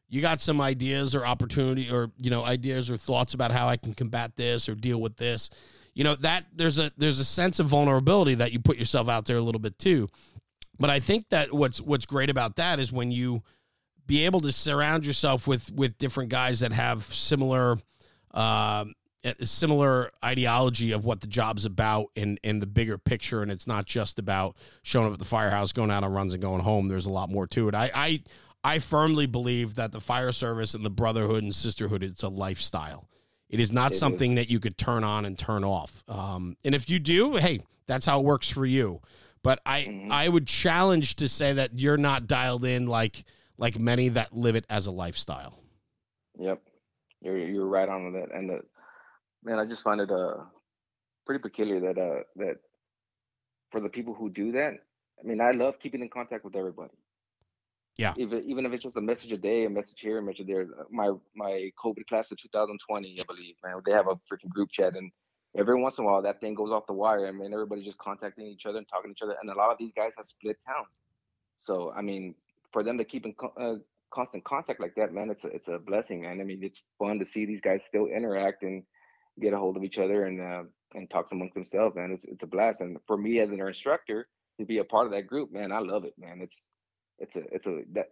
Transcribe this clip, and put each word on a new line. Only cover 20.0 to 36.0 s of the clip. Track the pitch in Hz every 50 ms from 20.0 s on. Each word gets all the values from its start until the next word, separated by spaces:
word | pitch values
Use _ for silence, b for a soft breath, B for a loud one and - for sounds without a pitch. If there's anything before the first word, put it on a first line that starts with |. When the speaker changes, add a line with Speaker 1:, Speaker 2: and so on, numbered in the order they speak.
| 120 113 - - 113
Speaker 1:
ideology | 120 127 131 123 117 117 127 131 127 117 117 117 113 107
of | 107 110
what | 120 110 98
the | -
job's | 107 98 120 110 110 110 101 107
about | 107 92 101 110 110 110 107 104 - -
and, | 107 104 101 101 - -
and | 107 107 104
the | 101
bigger | 98 104 117 113 110 101
picture. | 90 - - 123 104 - - 123 107 101
And | 101
it's | 98 92 -
not | 117 110 104 104
just | - - 117 101 - -
about | 110 98 101 95 95 95 95 - B B B B B
showing | B - - 123 110
up | 107 101
at | 98
the | 95
firehouse, | - 117 110 107 98 101 101 101 87 -
going | 123 110 107
out | 101 101 98
on | 98
runs | 95 98 98 92 90
and | 90
going | 98 95 92 92
home. | 90 110 107 101 98
There's | 95 95 92 87
a | 98
lot | 95 92 95 87
more | 98 101 92
to | - - 120 113
it. | 104 101
I, | 107 120 131 -
I, | 135 147 165 160 151 - B B B B B B B -
I | 139 156 156
firmly | - - 156 151 156 160 156 151 143
believe | 131 117 123 123 123 123 120 117 107 107
that | 120 113 104
the | - 110
fire | - - 123 127 127 123
service | 120 - 127 117 117 113 110 - -
and | 107 107
the | 104
brotherhood | 98 113 117 113 110 113 107 104 110 110 107
and | 98 95
sisterhood, | - - 113 - - 107 101 104 92
it's | 95 95 92 - -
a | 95
lifestyle. | 95 98 98 95 95 - - - - 82 76 76 71 - - _ _ _ _ _ _ _ _
It | - 107 113
is | 117 104
not | 117 127 131 135
Speaker 2:
It | -
is. | -
Speaker 1:
something | 156 135 123 - 131 123 123
that | 120 117 117
you | 120 107
could | 113 104 -
turn | - - 123 120 113 110
on | 104 104 107 101
and | 98 95
turn | - - - 107 98 98
off. | 98 95 85 - - - -